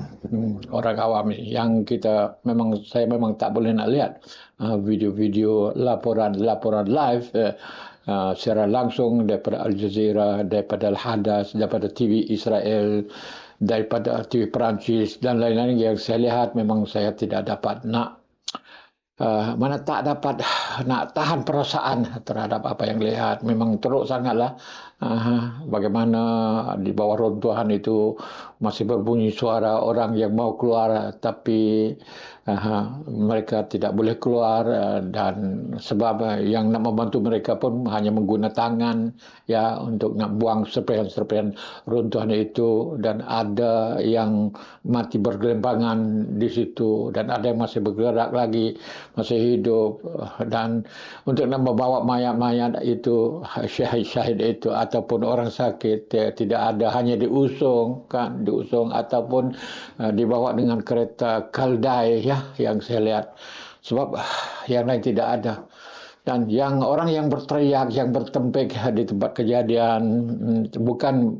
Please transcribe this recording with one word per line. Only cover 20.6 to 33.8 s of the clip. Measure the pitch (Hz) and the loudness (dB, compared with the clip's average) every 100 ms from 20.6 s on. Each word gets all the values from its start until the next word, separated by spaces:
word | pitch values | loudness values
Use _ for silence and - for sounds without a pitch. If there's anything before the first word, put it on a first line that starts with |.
| - - 127 | -4 -6 -2
nak | 131 151 156 | -2 -2 -2
tahan | 151 160 | -2 -2
perasaan | 139 151 135 - 131 123 117 117 | 0 0 0 -2 -2 -2 -2 -6
terhadap | - 107 107 113 - | -6 -4 -2 -2 -4
apa | - 107 | -2 -2
yang | 110 | 0
lihat. | 107 113 110 107 | 0 0 -2 -2
Memang | 113 110 113 104 | 0 0 2 2
teruk | 127 135 - | 2 0 0
sangatlah, | 127 127 113 127 - - - - - | -2 0 0 0 -4 -18 -20 -16 -6
eh, | 117 113 117 120 120 120 156 | -2 0 2 2 0 -6 -4
bagaimana | 104 101 113 117 113 113 113 110 110 123 98 | 0 0 2 2 2 2 2 2 0 -2 -2
di | 98 98 | -2 0
bawah | 107 107 | 2 2
runtuhan | 113 101 117 110 107 | 2 2 0 2 2
itu | 101 110 110 107 107 - - - - | 0 2 2 2 -2 -10 -16 -16 -4
masih | 107 - | -2 0
berbunyi | 110 113 110 117 110 | 0 0 2 2 2
suara | 107 117 113 107 110 | 0 0 2 2 2
orang | 110 117 113 110 | 2 0 0 0
yang | 107 110 | 2 2
mau | 117 107 | 0 0
keluar, | 120 113 110 110 104 - | 2 4 4 2 -2 -4
tapi, | 117 - - 110 107 110 110 143 - - - - | -6 -4 0 2 4 4 0 -2 -14 -20 -20 -10
eh, | - 101 107 104 107 135 151 | -4 -2 0 -2 -2 -6 -8
mereka | 113 104 110 107 107 104 | -2 0 0 0 -2 -2
tidak | 101 | -2